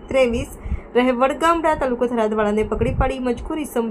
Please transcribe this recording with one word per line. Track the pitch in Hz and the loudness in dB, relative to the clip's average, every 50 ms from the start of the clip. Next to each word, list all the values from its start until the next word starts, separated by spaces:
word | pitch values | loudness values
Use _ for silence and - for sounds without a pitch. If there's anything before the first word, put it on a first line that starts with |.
| - | -8
ત્રેવીસ, | - 247 269 262 240 226 247 285 - - - - - - - - - - | -2 2 2 4 4 2 -2 -4 -6 -10 -10 -6 -6 -6 -6 -4 0 2
રહે | 240 247 254 | 2 4 4
વડગામડા, | 254 233 262 269 294 262 311 330 339 330 320 320 311 | 4 2 2 2 2 2 2 2 2 4 2 0 0
તાલુકો | 302 285 262 240 240 247 | 2 0 -2 0 0 0
થરાદવાળાને | 240 247 233 214 214 214 214 214 208 208 214 214 | 0 0 0 0 0 0 0 0 2 2 0 0
પકડી | 214 214 - - 262 - - | 0 0 -2 0 0 0 0
પાડી | 262 262 269 262 | 0 0 0 -2
મજકૂર | 254 247 240 233 - - 320 311 | -2 -4 -4 -4 -4 -6 -6 -6
ઇસમ | 294 - - 247 226 226 | -6 -4 -2 -2 -2 0